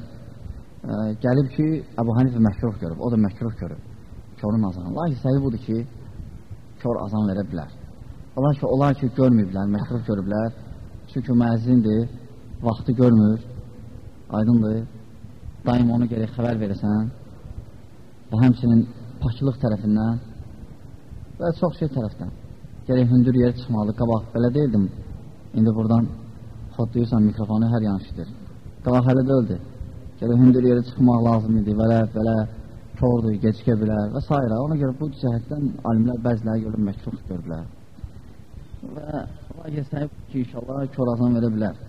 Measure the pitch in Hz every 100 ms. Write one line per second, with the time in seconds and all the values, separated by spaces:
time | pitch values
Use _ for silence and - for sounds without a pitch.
0 | - - - - - - - - 123 107
1 | 110 107 123 135 135 - 156 160 - -
2 | 117 113 131 117 110 92 117 101 82 82
3 | 123 113 101 - 113 - 85 78 - -
4 | - - - - 107 110 98 87 87 131
5 | 170 123 131 139 135 113 - 113 120 -
6 | - - - - - - - - 123 113
7 | 101 107 104 95 95 85 73 - - -
8 | - - - 131 143 143 131 131 143 135
9 | 127 135 131 117 92 95 101 101 - 120
10 | 117 101 95 104 117 - - - - -
11 | - 131 120 120 117 113 117 127 107 107
12 | 117 - - - - - 117 110 - 120
13 | 123 113 104 110 - - - - - -
14 | - - - 107 110 120 107 110 113 -
15 | - - - - - - - 120 120 120
16 | 120 113 110 - 120 110 104 98 104 107
17 | 110 - - - - - - - - -
18 | - - - 110 127 117 120 117 113 -
19 | - - - - 139 120 123 104 107 107
20 | 110 117 - - - - - - - -
21 | - - - - 170 160 175 - 156 135
22 | 107 - 92 - - - - - - 127
23 | 120 123 123 123 123 123 - 110 104 110
24 | 117 110 - 117 123 143 143 110 92 -
25 | - - - - - 113 113 110 110 117
26 | 113 - - - - - - - 117 120
27 | 117 120 107 107 104 110 113 117 107 95
28 | - - 82 - - - - - 127 123
29 | 123 131 131 135 104 90 - - - -
30 | - - 117 120 127 123 123 123 120 -
31 | 123 120 117 113 110 113 104 104 113 113
32 | 110 110 113 110 110 - - - - -
33 | 127 120 110 104 110 - - 110 107 107
34 | 104 127 - 143 120 110 147 156 135 131
35 | 151 135 131 117 - 147 135 - 113 113
36 | 117 120 123 113 113 110 110 107 101 95
37 | 117 107 - 90 82 82 78 - - -
38 | - - - - - - - - - 151
39 | 151 151 - - - - 160 147 143 147
40 | 147 - - 135 120 123 120 139 135 -
41 | 123 117 123 117 117 107 104 -